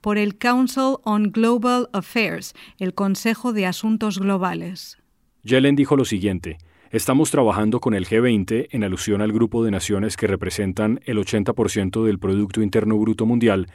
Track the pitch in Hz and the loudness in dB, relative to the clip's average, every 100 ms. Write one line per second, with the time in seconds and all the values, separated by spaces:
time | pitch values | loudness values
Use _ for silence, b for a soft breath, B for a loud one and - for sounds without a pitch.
0 | - 208 208 196 247 247 254 269 262 269 | -2 0 0 -2 0 2 2 2 0 0
1 | - 208 208 220 226 240 240 247 247 202 | 0 0 0 2 2 2 2 0 -2 -6
2 | - 240 202 165 190 - B B 185 - | -4 -4 -2 -4 -10 -16 B B -6 -2
3 | 196 190 226 226 247 214 185 175 220 220 | -2 0 -2 -2 -4 -2 -2 -2 -2 0
4 | 214 190 196 196 180 170 170 185 - - | -2 -2 0 0 -2 -4 -8 -12 -16 -20
5 | _ _ _ _ 101 127 139 143 135 143 | _ _ _ _ 0 4 6 4 4 2
6 | 123 104 101 92 82 78 b b b 113 | 2 0 0 -2 -6 -14 b b b -4
7 | - 135 156 147 117 101 107 123 127 104 | 2 2 2 2 2 2 2 0 0 -2
8 | 90 113 123 110 92 113 - 131 104 92 | 0 2 2 2 0 -2 -2 -4 -4 -4
9 | - 101 107 107 113 120 113 98 - 101 | -2 0 0 0 0 0 0 -2 -2 -2
10 | 107 - 107 98 - - 98 92 107 123 | -2 -2 -2 -2 -4 -4 -4 0 0 0
11 | - 110 98 110 101 117 104 - 95 110 | -2 -4 0 0 0 0 0 0 -2 0
12 | 110 98 98 98 101 101 104 113 107 107 | 0 0 0 0 0 0 0 0 2 2
13 | 110 107 113 120 113 95 87 | 0 0 0 2 4 2 0